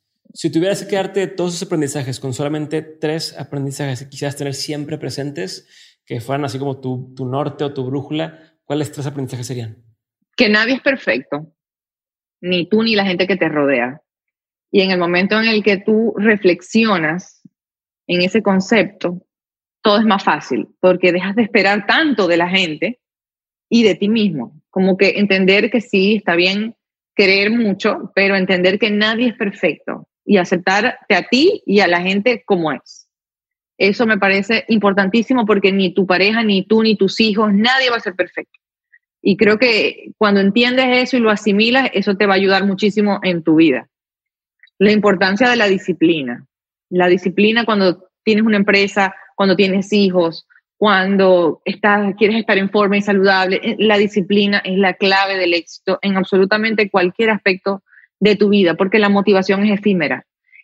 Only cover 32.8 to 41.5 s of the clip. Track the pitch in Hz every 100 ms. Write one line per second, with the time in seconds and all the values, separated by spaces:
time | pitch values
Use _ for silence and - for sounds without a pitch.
32.8 | - - _ _ _ _ _ _ _ _
33.8 | 190 208 233 214 196 196 196 226 - 226
34.8 | 202 190 190 226 214 262 214 214 190 196
35.8 | 190 - 190 180 196 220 220 196 185 220
36.8 | 220 208 190 - 220 202 214 202 226 262
37.8 | 262 233 220 185 180 - - _ _ _
38.8 | _ _ _ _ - 190 214 214 254 214
39.8 | 147 - - - 214 202 196 208 240 254
40.8 | 262 247 247 262 226 202 -